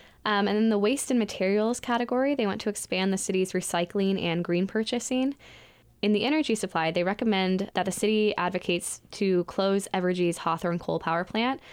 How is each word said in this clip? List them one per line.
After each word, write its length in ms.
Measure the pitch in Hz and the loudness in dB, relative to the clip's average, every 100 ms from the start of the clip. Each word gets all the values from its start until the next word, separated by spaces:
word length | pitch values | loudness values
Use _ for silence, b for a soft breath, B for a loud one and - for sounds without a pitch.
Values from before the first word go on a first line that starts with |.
| B B 214 | B B -2
Um, 160 | 202 202 | 0 2
and 100 | 208 | 2
in 120 | 220 | 2
the 80 | 208 | 4
waste 320 | 208 277 - | 2 0 0
and 80 | 247 | 0
materials 600 | 208 - 190 208 220 240 | 0 0 0 2 2 -2
category, 560 | - 233 240 247 269 277 | -2 -2 0 0 0 0
they 100 | 208 | 0
want 160 | 208 | -2
to 80 | 220 | -4
expand 420 | 202 - 185 190 | -6 -4 -2 0
the 60 | 190 | 0
city's 360 | - 190 185 | 0 0 0
recycling 680 | 185 - 175 175 202 196 196 | -2 -2 -2 -2 0 0 0
and 220 | 170 165 | 0 -2
green 240 | 175 175 196 | 0 0 0
purchasing. 680 | 220 220 240 - 254 262 277 B B B B B _ | -2 -2 -4 -2 0 0 -4 B B B B B _
In 120 | 208 | 0
the 100 | 208 | 2
energy 320 | 247 311 285 220 | 2 0 0 0
supply, 360 | 190 170 160 | -2 -2 0
they 120 | 170 | 2
recommend 680 | 175 208 226 196 185 185 196 | 0 0 2 2 2 2 0
that 120 | - 185 | -2 -2
the 60 | |
city 440 | - 214 214 214 - | 0 2 4 2 2
advocates 640 | 180 180 - 175 - - - - | 0 -2 -2 -2 -4 -10 -12 -2
to 240 | 196 180 175 | 2 2 0
close 420 | - 196 196 - | 0 0 0 0
Evergy's 460 | 190 180 180 175 165 | -2 0 2 0 0
Hawthorne 420 | - 165 175 170 | -2 -2 -2 -2
coal 200 | - 165 | -2 -4
power 240 | 165 165 | -2 -2
plant. 360 | 185 220 240 269 B | -2 -2 -2 -2 B